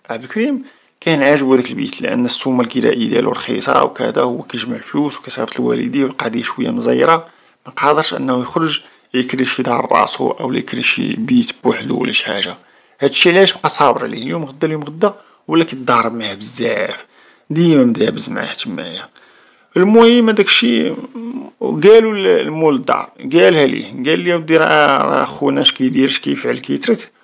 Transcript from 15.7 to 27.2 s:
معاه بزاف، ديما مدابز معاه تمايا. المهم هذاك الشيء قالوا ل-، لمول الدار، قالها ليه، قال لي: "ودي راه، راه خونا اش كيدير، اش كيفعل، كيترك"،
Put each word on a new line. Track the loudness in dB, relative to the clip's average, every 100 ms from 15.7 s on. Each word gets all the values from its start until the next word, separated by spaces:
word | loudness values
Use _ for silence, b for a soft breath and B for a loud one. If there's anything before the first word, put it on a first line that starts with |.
| -4 0 0 0 -4
معاه | -10
بزاف، | -10 -10 -6 -4 -2 -6 -8 -16 b b b b
ديما | 2 4 6
مدابز | 4 2 -2 -2 -8
معاه | -8 -8
تمايا. | -8 -10 -10 -10 -14 -18 b b b b b b 0
المهم | 4 8 8 6 4
هذاك | 2 2
الشيء | 2 2 0 0 -4 -12 -12 -12 -12 -14 -8
قالوا | -6 2 8 8 6
ل-، | 0 2 2 0
لمول | 0 0 0
الدار، | 0 -2 -2 _
قالها | 0 4 6 6 2
ليه، | 0 -8
قال | -6 -2 -2
لي: | 0 -2
"ودي | 2 2
راه، | 4 4 4 4
راه | 0 0 -2
خونا | -2 -2 2
اش | 0
كيدير، | 0 -2 2 0
اش | 0
كيفعل، | -4 -4 -4 -6
كيترك"، | -4 -6 -2 -2 -4 _